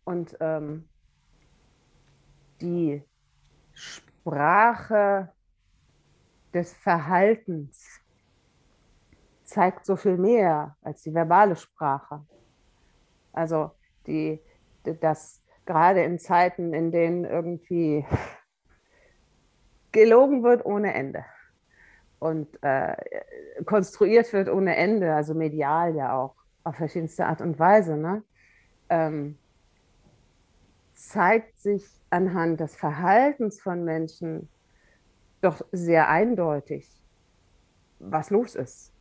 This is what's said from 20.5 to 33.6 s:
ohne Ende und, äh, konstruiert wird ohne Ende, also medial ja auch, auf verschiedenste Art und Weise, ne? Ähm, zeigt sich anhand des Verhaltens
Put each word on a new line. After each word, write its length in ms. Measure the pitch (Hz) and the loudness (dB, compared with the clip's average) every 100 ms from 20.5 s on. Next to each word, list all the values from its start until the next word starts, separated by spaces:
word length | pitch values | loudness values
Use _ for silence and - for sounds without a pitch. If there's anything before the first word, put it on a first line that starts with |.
| 240 | 2
ohne 300 | - 208 208 | 2 -2 -2
Ende 300 | - 135 - - - _ _ _ _ _ _ _ _ | -4 -6 -10 -14 -20 _ _ _ _ _ _ _ _
und, 440 | 160 160 151 - | -6 -4 -8 -6
äh, 340 | 143 135 85 - - - - - - - | -2 0 -2 -6 -10 -14 -14 -20 -18 -14
konstruiert 680 | 170 208 190 - 202 226 233 | -2 0 -2 0 4 4 4
wird 160 | 202 196 | -2 -2
ohne 280 | 190 190 - | 0 0 2
Ende, 380 | 175 220 175 | 2 2 0
also 200 | 151 151 | 0 -2
medial 600 | 160 160 151 143 160 170 160 | -2 -4 -2 -2 0 0 -2
ja 200 | 131 131 | -4 -4
auch, 200 | 135 - _ _ | -6 -10 _ _
auf 120 | 160 143 | -12 -8
verschiedenste 500 | 160 180 165 - - | -8 -6 -8 -4 -4
Art 140 | 160 | -4
und 180 | 170 151 | -6 0
Weise, 380 | 165 214 170 151 | 4 4 2 -4
ne? 280 | 160 202 - _ _ _ _ _ _ | -4 -8 -10 _ _ _ _ _ _
Ähm, 500 | 170 160 151 143 147 _ _ _ _ _ _ _ _ _ _ _ _ _ _ _ | -2 -2 -4 -10 -12 _ _ _ _ _ _ _ _ _ _ _ _ _ _ _
zeigt 640 | - - 202 180 226 226 _ | -20 -10 0 2 2 0 _
sich 280 | 202 202 - _ _ | -4 -4 -6 _ _
anhand 500 | 175 190 180 165 160 | -2 -2 0 -2 -2
des 160 | 156 - | -6 -6
Verhaltens 840 | 156 143 180 208 277 285 220 - | -6 -2 2 4 4 0 -6 -6